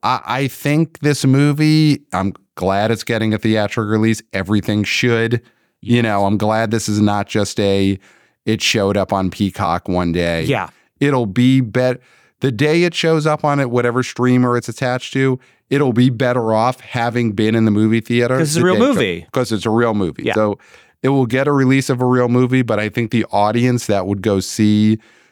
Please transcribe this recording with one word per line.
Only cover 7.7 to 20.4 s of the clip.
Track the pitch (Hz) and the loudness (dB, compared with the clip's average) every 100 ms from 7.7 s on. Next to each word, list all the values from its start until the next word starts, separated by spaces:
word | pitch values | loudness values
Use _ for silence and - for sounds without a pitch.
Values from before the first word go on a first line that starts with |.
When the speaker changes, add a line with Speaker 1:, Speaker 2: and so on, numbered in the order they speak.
| 98 98 95 _ _ _ _ - | 2 0 -2 _ _ _ _ -4
Speaker 1:
it | 110 | -2
showed | - 110 98 101 | -2 0 0 0
up | 92 | 0
on | 98 95 | -2 -2
Peacock | - 101 - 90 87 - | -2 -4 -2 -4 -4 -2
one | 90 87 | -2 -2
day. | 85 85 82 98 | -2 -2 -2 -2
Speaker 2:
Yeah. | 120 90 _ _ - | -4 -6 _ _ -4
Speaker 1:
It'll | 143 135 110 | 0 0 -2
be | 92 127 131 | 2 4 4
bet-, | 117 123 127 123 _ _ _ - | 2 0 0 -2 _ _ _ -4
the | 139 | -4
day | 110 151 165 | 0 0 2
it | 175 | 0
shows | - 165 160 151 | 0 0 0 0
up | 151 | -2
on | 151 143 | 0 0
it, | 131 | 0
whatever | 120 120 120 | 0 0 0
streamer | 123 - 127 127 123 120 | -4 0 2 4 2 0
it's | 117 | -4
attached | - 127 127 - | -6 -4 -4 -4
to, | 135 135 127 _ _ - | -2 0 -2 _ _ -4
it'll | 139 143 | 0 2
be | 113 127 | 2 2
better | 117 127 123 110 | 2 -2 0 0
off | 110 120 131 | 2 0 -2
having | - 127 120 120 113 | -8 -4 -2 -2 -2
been | 98 110 113 | 0 0 2
in | 110 | 2
the | |
movie | 104 110 113 | 2 2 0
theater | - 120 120 131 | 0 0 0 0
Speaker 2:
'Cause | 156 | 0
it's | 160 | 0
a | |
Speaker 1:
the | 175 | 2
Speaker 2:
real | 185 | 2
Speaker 1:
day | |
it | 262 | 2
Speaker 2:
movie. | 220 104 87 85 | 2 -2 -4 -6
Speaker 1:
'cause | 135 123 | -4 -2
it's | 110 110 | -2 0
a | |
real | 113 117 107 | 0 2 0
movie. | 90 67 | -4 -4
Speaker 2:
Yeah. | 110 | -4
Speaker 1:
So | 104 | 0